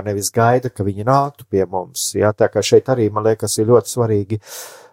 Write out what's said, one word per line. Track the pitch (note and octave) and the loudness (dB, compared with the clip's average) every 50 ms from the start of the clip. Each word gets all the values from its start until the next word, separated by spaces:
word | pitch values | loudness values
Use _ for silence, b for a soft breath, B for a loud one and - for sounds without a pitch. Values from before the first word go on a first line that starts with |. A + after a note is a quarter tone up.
| G2 | 0
nevis | G#2+ G2+ G2+ G2 - | -2 -4 -4 -4 -2
gaida, | - A#2+ A#2 A#2+ B2 B2+ B2+ A#2+ | 0 2 2 4 2 2 -2 -4
ka | - - F#2+ | -6 -4 -4
viņi | G2+ F#2+ G2+ G#2+ | -4 -4 -4 -2
nāktu | B2+ C3+ C#3 C#3 C#3+ - - - - | 0 0 0 0 -2 -6 -14 -8 -4
pie | G2+ F#2+ F#2 | -2 -2 0
mums. | F2 F#2+ F#2 F2 F2 - - - - - | 0 -4 -6 -6 -8 -10 -8 -8 -6 -2
Jā, | F#2+ G2+ G#2+ G#2 | 0 0 0 2
tā | - A2 | 2 0
kā | - - G#2 - | 0 2 -2 2
šeit | - A#2+ G#2+ - | 4 4 4 4
arī, | C3 C3 A#2+ G#2+ G#2 | 2 0 0 0 0
man | G#2 G#2+ G#2+ | 0 0 0
liekas, | A2 A2 - A2 G2+ - A2+ | 0 0 0 -2 -4 -2 0
ir | G#2+ | 2
ļoti | A2+ B2 A2+ - - | 4 4 2 2 0
svarīgi | - B2 A#2 A2 G#2+ G2+ G2 F#2 A2 G#2 B B B B B B B B B B | -4 -4 -2 0 0 -2 -2 -4 -6 -8 B B B B B B B B B B